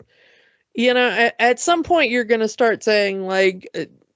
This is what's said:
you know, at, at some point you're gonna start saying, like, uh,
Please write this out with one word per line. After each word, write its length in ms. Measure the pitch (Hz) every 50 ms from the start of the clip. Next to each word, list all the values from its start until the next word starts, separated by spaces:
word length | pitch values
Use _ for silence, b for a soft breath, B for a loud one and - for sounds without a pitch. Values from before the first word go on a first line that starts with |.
| - b b b b b b b b b b b b b -
you 180 | - 233 247 247
know, 140 | 247 247 247
at, 280 | 190 208 233 233 - -
at 220 | 233 240 247 240
some 240 | - - 339 339 320
point 260 | - 349 330 294 220
you're 140 | 233 247 240
gonna 240 | 208 240 226 220 214
start 340 | - - 247 226 208 - -
saying, 420 | 220 214 208 202 202 196 196 190
like, 440 | 185 190 190 190 190 190 185 - - -
uh, 120 | 165 160 - _ _ _ _ _